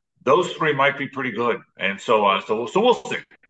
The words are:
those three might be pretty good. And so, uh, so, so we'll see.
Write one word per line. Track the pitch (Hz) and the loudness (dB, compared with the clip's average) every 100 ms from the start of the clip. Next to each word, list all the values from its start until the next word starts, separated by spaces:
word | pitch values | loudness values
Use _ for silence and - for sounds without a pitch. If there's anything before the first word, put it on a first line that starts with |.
| _ _ | _ _
those | 123 160 175 | 2 2 2
three | - 156 | -2 -2
might | 139 139 135 | 2 0 0
be | 135 | -8
pretty | 139 127 | -8 -8
good. | 107 120 90 - - | -4 -2 -4 -8 -6
And | 95 98 | -6 -4
so, | - 110 101 | 0 2 4
uh, | 95 | 2
so, | - 110 120 | -2 -4 -2
so | 190 | 2
we'll | 247 | 2
see. | - - - - _ | 2 -2 -10 -10 _